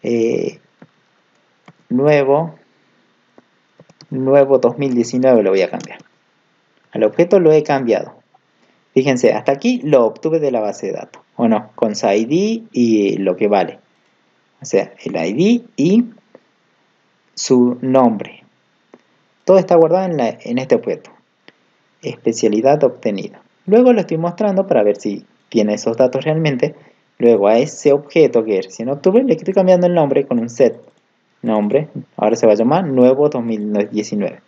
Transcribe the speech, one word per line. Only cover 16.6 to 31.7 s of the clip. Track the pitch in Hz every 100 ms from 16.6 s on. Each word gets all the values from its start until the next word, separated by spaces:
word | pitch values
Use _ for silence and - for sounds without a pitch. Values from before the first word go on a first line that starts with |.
| _ _ _ _ _ _ _ -
su | - 127 123 123
nombre. | 131 131 123 104 - - _ _ _ _ _ - _ _ _ _ -
Todo | 190
está | 185 175
guardado | 160 180 190
en | 156
la, | 117
en | - - 120
este | 131 117
objeto. | - - - _ _ _ _ _ _ _ _ _
Especialidad | 139 123 - 113 113 107 131 151
obtenida. | 131 123 113 101 95 - _ _ -
Luego | 220 254
lo | 226
estoy | 165 160
mostrando | 170 170 214 190 190
para | 127
ver | 104 104
si | 107 98 _ _ _
tiene | 113 104 104
esos | - 117
datos | 127 131
realmente. | 156 156 156 127 127 - _ _ _ _
Luego | 120 110 98
a | 113
ese | 151 - 147
objeto | 143 143 165 139 120
que | 110 95
recién | - - 117
obtuve, | 139 185 214
le | 269
estoy | 240 -
cambiando | 190 185 180 180
el |
nombre | 170 147 139 139
con | 120
un | 117
set | - 120 - - _ _ _ _ _
nombre. | 117 107 104